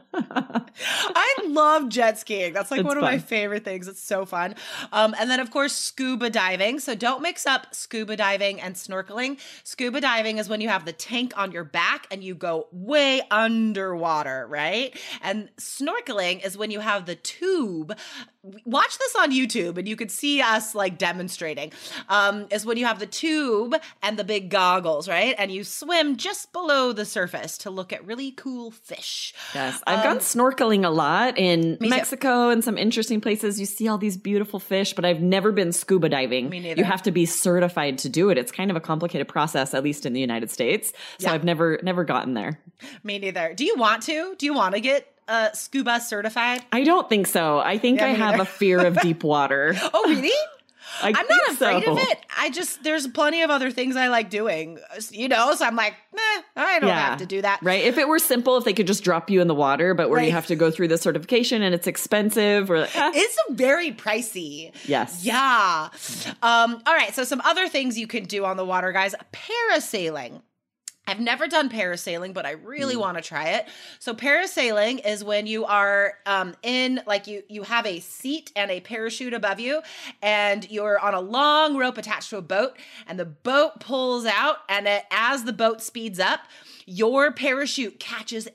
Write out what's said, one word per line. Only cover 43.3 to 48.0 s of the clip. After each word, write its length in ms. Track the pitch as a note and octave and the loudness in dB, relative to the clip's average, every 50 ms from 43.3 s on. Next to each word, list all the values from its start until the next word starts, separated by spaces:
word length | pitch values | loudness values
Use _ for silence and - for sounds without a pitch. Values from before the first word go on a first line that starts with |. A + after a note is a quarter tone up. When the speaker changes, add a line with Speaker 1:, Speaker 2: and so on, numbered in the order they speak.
| F3+ F3+ E3 E3 F3 | -4 -2 -4 -4 -4
Speaker 2:
Do 120 | G3 C#4+ | -2 -2
you 100 | G4+ A4+ | 0 2
want 280 | C4 A3+ G#3 A3 A3+ A3+ | 2 4 2 2 2 0
to? 320 | - D4+ D#4 E4+ F#4+ F#4+ - | -4 -4 -4 -4 -6 -6 -4
Do 80 | C#4 | -2
you 80 | D4 D4+ | 0 2
want 220 | B3+ G3 F#3 - | 2 2 2 2
to 40 | - | 0
get, 300 | A3 C4 C#4 C4+ - - _ _ _ - | 2 2 2 0 0 -4 _ _ _ -2
uh, 240 | A3+ A3+ A3 G#3+ | 0 0 2 0
scuba 480 | - - - - - C4+ B3+ A#3+ A#3 A#3+ | -2 -4 -8 -4 -4 -2 0 0 0 0
certified? 640 | A#3 - G#3+ G3+ G#3 A3 - B3 A#3 B3 B3 B3+ - - | -2 -4 -6 -4 -4 -2 -2 0 0 0 0 -2 -4 -2
Speaker 1:
I 120 | A3+ B3 C#4 | 0 2 4
don't 260 | D#4 F4 F#4 - - | 6 4 4 4 4
think 180 | A3 G#3 F3 - | 2 2 2 2
so. 320 | - F#3 E3 D#3 D3 C#3+ | 2 2 2 4 2 2
I 180 | - - G3 G#3+ | 2 2 0 2
think 220 | B3+ A#3+ B3+ | 2 2 4
Speaker 2:
Yeah, 60 | B3+ | 4